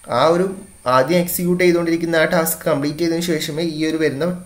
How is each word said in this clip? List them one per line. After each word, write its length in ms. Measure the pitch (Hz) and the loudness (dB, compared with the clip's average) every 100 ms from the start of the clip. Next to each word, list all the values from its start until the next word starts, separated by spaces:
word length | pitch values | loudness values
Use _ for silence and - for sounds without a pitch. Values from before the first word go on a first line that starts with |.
| - | -2
ആ 160 | 120 156 | 2 4
ഒരു 300 | 175 190 196 - - 123 | 2 0 -6 -16 -8 0
ആദ്യം 300 | 127 135 175 | 2 4 2
execute 460 | 175 - 175 180 | 0 -2 0 2
ചെയ്തുകൊണ്ടിരിക്കുന്ന 520 | 180 170 170 165 170 165 | 4 2 0 -2 0 2
ആ 100 | 160 | 2
task 400 | 175 160 - 170 | 2 0 -2 -2
complete 320 | 143 147 151 | -2 -2 -2
ചെയ്തതിന് 220 | 170 165 | -2 -2
ശേഷമേ 420 | 175 156 156 151 | -2 -4 -4 -4
ഈ 220 | 170 151 156 | -4 -2 -2
ഒരു 120 | 156 | 0
വരുന്ന 460 | 151 135 170 180 | 0 0 -4 -2